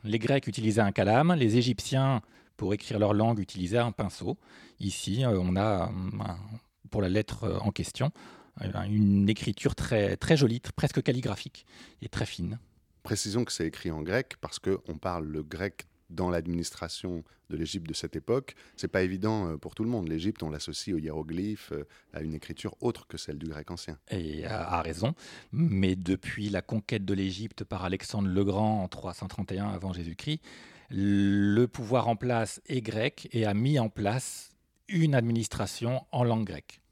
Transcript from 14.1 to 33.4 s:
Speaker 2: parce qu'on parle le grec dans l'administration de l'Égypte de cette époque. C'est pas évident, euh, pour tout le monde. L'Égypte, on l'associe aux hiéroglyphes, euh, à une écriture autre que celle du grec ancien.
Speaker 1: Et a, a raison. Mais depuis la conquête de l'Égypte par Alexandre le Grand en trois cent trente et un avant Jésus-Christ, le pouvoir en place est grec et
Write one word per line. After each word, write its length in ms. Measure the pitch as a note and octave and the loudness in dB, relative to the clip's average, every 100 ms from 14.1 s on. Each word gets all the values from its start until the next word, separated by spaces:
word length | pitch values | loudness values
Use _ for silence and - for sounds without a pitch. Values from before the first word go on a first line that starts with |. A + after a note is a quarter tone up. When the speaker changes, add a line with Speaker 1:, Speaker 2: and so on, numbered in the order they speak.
| A2+ C#3 - | -2 -2 -10
Speaker 2:
parce 180 | D2 - | -10 -6
qu'on 380 | F#2+ F#2+ - D#2 | -2 -2 -4 -6
parle 280 | F#2 F2 D#2 | -4 -4 -4
le 180 | D#2 | -6
grec 440 | D2+ D#2+ F#2+ - - _ _ | -6 -6 -6 -6 -20 _ _
dans 180 | E2 F2+ | -2 0
l'administration 920 | F2 E2 E2+ E2 - E2+ - F#2 E2+ - _ _ | 0 0 -4 -4 -8 -10 -8 -8 -8 -10 _ _
de 80 | D#2 | -6
l'Égypte 300 | D#2+ F#2+ D#2+ | -4 -6 -6
de 60 | |
cette 220 | D#2 E2 D#2 | -8 -6 -8
époque. 380 | - B2 C3+ - - - | -2 -2 -2 -20 -20 -10
C'est 120 | F2+ | -2
pas 140 | F#2+ | 2
évident, 460 | F#2 F#2 G#2+ A2 F2+ | 2 2 0 0 -2
euh, 100 | D#2 | -4
pour 180 | - - | -10 -4
tout 80 | |
le 60 | A2 | -2
monde. 180 | A#2+ E2 | 0 -2
L'Égypte, 360 | D#2+ F#2 G#2+ | -2 -2 -2
on 60 | D#2+ | -6
l'associe 460 | D2+ - D2 - E2+ | -6 -8 -8 -4 -4
aux 40 | |
hiéroglyphes, 720 | D#2 D#2 D#2 E2 G#2 G#2 - | -2 -6 -4 -4 -4 -6 -8
euh, 160 | D#2 C#2+ - _ | -10 -10 -16 _
à 80 | - | -8
une 120 | D#2 | -6
écriture 420 | D#2 - - G#2 - | -8 -10 -8 -8 -4
autre 280 | - - - | -4 -4 -10
que 100 | D#2 | -12
celle 200 | - C#2+ | -10 -8
du 100 | D#2 | -8
grec 240 | D2+ D2+ | -10 -10
ancien. 260 | F2 - D2+ _ | -10 -10 -14 _
Speaker 1:
Et 360 | F#2 D#2+ D#2 D#2+ | -4 -4 -6 -6
a, 160 | G#2+ | -6
a 200 | E2+ E2+ | -2 -2
raison. 340 | D#2+ E2 A2+ E3 - - - | -2 -2 -2 -2 -12 -20 -8
Mais 440 | - E3 G2 F#2+ F#2+ | 0 2 4 4 2
depuis 540 | F2 F#2+ - - G2+ | 0 0 -2 -6 -2
la 120 | G2 | -2
conquête 440 | - A2 - A2 G2 | -2 -4 -2 -4 0
de 80 | |
l'Égypte 500 | G2 F#2+ F2+ A2 - | 0 0 -4 -10 -10
par 200 | G2 F#2+ F2+ | -8 -6 -2
Alexandre 420 | F#2+ - G#2+ G2 | -4 -4 0 2
le 160 | F#2 | 4
Grand 400 | G2+ F#2+ A2 G#2+ | 2 2 2 2
en 40 | F#2 | -2
trois 260 | - F#2 | -6 -10
cent 140 | E2+ F#2+ | -8 -10
trente 240 | - F#2+ | -8 -6
et 80 | F#2+ | -4
un 100 | G2+ | -4
avant 240 | F#2+ F#2+ | -4 -6
Jésus-Christ, 480 | F2 E2+ E2 - D#3 - - - - - | -6 -6 -6 -6 -6 -8 -20 -20 -20 -8
le 760 | F#2+ G2+ G2+ G2 G2+ G2+ G#2+ B2 | 0 4 6 6 6 6 6 4
pouvoir 420 | - A2 B2 A#2 | 0 0 2 4
en 80 | A2 | 0
place 460 | B2 A#2 A2 - - | 2 0 0 -6 -4
est 140 | B2+ | -2
grec 480 | A2+ G#2+ B2 - - | -2 0 -2 -2 -4
et 140 | A#2+ | 0